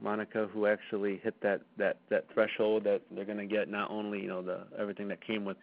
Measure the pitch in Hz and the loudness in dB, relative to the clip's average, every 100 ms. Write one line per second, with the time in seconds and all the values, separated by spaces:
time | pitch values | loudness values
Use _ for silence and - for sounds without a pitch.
0 | 107 107 104 110 104 107 104 104 - 104 | -2 -2 -2 -2 -2 2 4 2 0 -2
1 | 101 95 113 - 104 95 - - 98 - | 0 -2 -4 -2 0 0 -2 0 0 0
2 | - 101 - - 107 - 107 110 101 98 | 0 0 0 2 2 4 4 4 4 0
3 | - 95 98 104 101 107 98 104 104 107 | 0 -8 -6 -4 -2 0 0 -2 -2 -2
4 | 104 101 98 92 90 90 - - 101 98 | -4 -4 -4 -4 -4 -6 -6 -6 -4 -4
5 | 101 90 - 110 101 95 | -6 -6 -4 -2 -2 -6